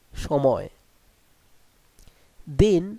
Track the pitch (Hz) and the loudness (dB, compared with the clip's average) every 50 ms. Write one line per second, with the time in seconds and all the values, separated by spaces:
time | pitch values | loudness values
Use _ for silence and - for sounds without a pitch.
0 | _ _ - - - - 151 143 139 131 113 82 - - _ _ _ _ _ _ | _ _ -14 -12 -6 -4 -2 2 2 2 0 0 -4 -10 _ _ _ _ _ _
1 | _ _ _ _ _ _ _ _ _ _ _ - _ _ _ _ _ _ _ - | _ _ _ _ _ _ _ _ _ _ _ -20 _ _ _ _ _ _ _ -20
2 | - - _ _ _ _ _ - - 151 143 135 202 214 190 165 180 202 220 | -20 -20 _ _ _ _ _ -20 -18 -6 2 2 4 4 4 2 0 -4 -12